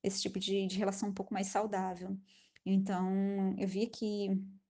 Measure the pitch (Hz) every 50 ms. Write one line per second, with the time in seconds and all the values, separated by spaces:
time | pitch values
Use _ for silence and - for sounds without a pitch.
0 | - 196 190 - - 196 190 190 185 190 196 196 196 185 185 190 214 196 196 196
1 | 214 208 190 - 196 - 214 190 196 196 - 220 214 214 202 185 190 185 180 175
2 | 185 190 196 196 - _ - - _ _ _ - _ 185 196 196 196 196 196 180
3 | 185 190 190 196 196 196 202 196 190 190 190 190 196 190 185 196 226 233 - -
4 | 226 214 208 208 202 196 196 190 196 - - - _